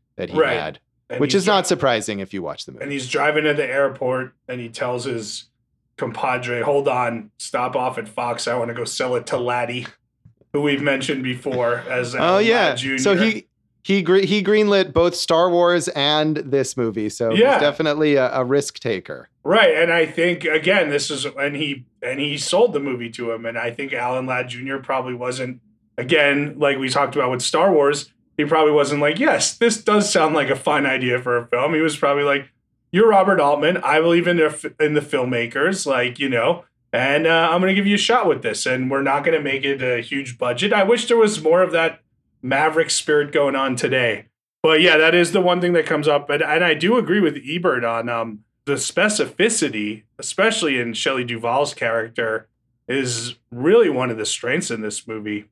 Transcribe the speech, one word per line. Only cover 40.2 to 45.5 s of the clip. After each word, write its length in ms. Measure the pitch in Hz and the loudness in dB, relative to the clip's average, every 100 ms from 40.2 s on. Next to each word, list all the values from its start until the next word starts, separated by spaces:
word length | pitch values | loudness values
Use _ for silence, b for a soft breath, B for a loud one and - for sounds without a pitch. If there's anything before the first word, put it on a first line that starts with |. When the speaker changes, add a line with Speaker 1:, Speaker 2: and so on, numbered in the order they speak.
| 135 123 | -8 -6
Speaker 2:
budget." 340 | 123 123 202 | -4 -2 0
I 100 | 226 | 2
wish 220 | 190 240 - | 2 2 2
there 100 | 233 | 4
was 220 | 220 208 | 4 2
more 200 | 156 170 | 2 4
of 80 | 185 | 4
that 280 | 165 165 - _ _ _ _ | 2 -2 -4 _ _ _ _
Maverick 480 | 127 139 156 156 160 | -4 0 2 2 0
spirit 400 | - - 147 147 | -2 0 0 2
going 240 | 151 143 | 0 0
on 220 | 135 135 123 | 0 -2 -2
today. 480 | 139 131 120 104 - _ _ _ | 0 0 0 -2 -8 _ _ _
But 180 | 160 156 | 2 4
yeah, 160 | 175 156 | 6 6
that 180 | 156 | 6
is 160 | 175 170 | 4 2
the 80 | 196 | 2
one 180 | 180 | 2